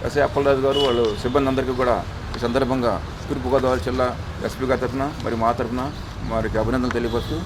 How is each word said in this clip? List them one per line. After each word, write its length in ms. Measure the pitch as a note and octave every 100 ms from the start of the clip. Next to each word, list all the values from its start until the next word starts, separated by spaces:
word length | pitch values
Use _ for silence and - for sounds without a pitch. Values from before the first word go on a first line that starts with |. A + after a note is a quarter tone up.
| B2
ఎస్ఐ 160 | C#3+
అప్పలరాజు 380 | C#3 C#3+ C#3 C3+
గారు, 200 | C3+ C#3
వాళ్ళు 360 | C#3 A#2+ A2+ G#2
సిబ్బంది 280 | B2 C3+ C3+
అందరికీ 240 | C3 B2+
కూడా 300 | B2 B2+ G#2 - - - -
ఈ 20 |
సందర్భంగా 640 | A#2 B2 B2+ C3 A#2 F2+ - - -
తూర్పుగోదావరి 500 | C#3 B2 C3+ B2+ B2+
జిల్లా 360 | C3 B2+ B2+ A#2 - - A2+
ఎస్పీ 200 | - C3
గారి 160 | B2
తరఫున, 280 | B2 C3 C#3 D3 A2
మరి 100 | A#2
మా 160 | A2+
తరఫున 400 | A#2 A2+ B2 C3+ - - - -
వారికి 280 | A2+ A2 G#2+
అభినందనలు 320 | A2 B2+ B2
తెలియపరుస్తూ 500 | A#2+ A#2 A#2 A2+ D#3